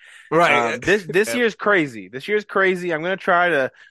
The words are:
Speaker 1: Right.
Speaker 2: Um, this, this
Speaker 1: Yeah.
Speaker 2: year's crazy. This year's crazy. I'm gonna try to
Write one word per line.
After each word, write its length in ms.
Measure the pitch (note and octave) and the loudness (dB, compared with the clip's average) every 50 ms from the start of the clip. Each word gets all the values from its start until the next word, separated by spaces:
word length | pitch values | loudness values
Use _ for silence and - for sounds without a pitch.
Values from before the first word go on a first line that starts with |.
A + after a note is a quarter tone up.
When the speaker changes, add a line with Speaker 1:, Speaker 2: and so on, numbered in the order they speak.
| - - - - - - | -20 -20 -20 -20 -8 -2
Speaker 1:
Right. 440 | D3+ E3 F3 D#3+ D3 C3 A#2 - D#3 | 2 2 4 4 4 2 2 0 -2
Speaker 2:
Um, 60 | B2 | -4
this, 260 | A#2 E3 G3 G#3+ F3+ | 0 0 0 0 0
this 220 | D#3 - G3 A3 A3+ | -2 -2 0 0 0
Speaker 1:
Yeah. 80 | A3+ | 0
Speaker 2:
year's 180 | A#3+ A#3+ A3 - | -2 -2 -2 -2
crazy. 540 | - - G#3+ G3+ F#3 D3+ C#3 A#2 G#2+ F#2 F#2 | -2 0 0 2 2 0 -2 -6 -12 -16 -14
This 200 | A2+ C3+ - - | -14 -14 -6 -4
year's 160 | G#3 G#3+ G3+ | -4 -4 -4
crazy. 480 | - - G3+ F#3+ F#3 F#3 F3 F3+ F3 E3 | -2 -2 0 0 2 0 -2 -4 -4 -4
I'm 100 | D3+ D#3+ | -4 -4
gonna 140 | F3+ F#3+ | -4 -6
try 320 | F#3 - - F3+ F3 F3 F3 | -4 0 2 2 4 4 2
to 220 | E3 C#3 C3 A#2+ - _ - - | 2 0 0 -2 -6 _ -20 -20